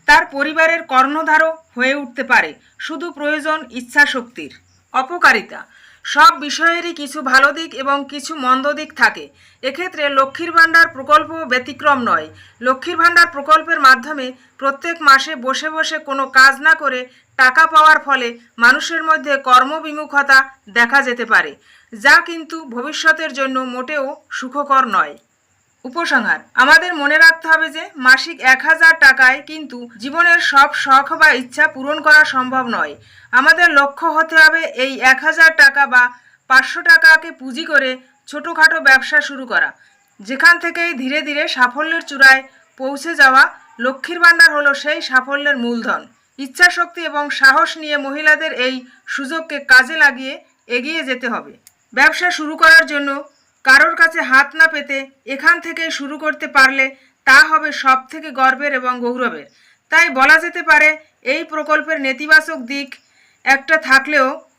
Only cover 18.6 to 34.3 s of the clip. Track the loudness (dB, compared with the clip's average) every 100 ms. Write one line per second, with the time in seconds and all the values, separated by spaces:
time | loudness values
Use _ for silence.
18.6 | 2 4 -2 -4 -2 -2 -2 -4 2 4
19.6 | 4 -2 -8 -10 -4 -2 4 4 2 -6
20.6 | -6 -2 2 2 0 -4 0 0 0 -8
21.6 | _ _ _ -4 4 4 2 -8 -12 -14
22.6 | -12 -10 -8 -2 0 0 -4 -6 -4 -4
23.6 | -6 -8 -8 -6 -6 -10 _ -12 -8 -6
24.6 | 0 0 2 -2 -4 -8 _ _ _ _
25.6 | _ _ -12 -8 -2 -2 -2 -6 -4 0
26.6 | 4 4 2 -4 -2 4 4 4 0 0
27.6 | 0 -8 -14 -2 2 2 0 -4 0 0
28.6 | 0 4 4 6 4 4 2 2 -6 -16
29.6 | -14 -16 -18 -14 -6 0 2 2 2 2
30.6 | 2 0 2 2 2 0 2 2 -4 -2
31.6 | -2 -2 -8 -4 4 4 4 0 -4 -4
32.6 | -4 -4 -6 -8 _ _ _ 0 2 4
33.6 | 4 4 0 -2 -2 -2 0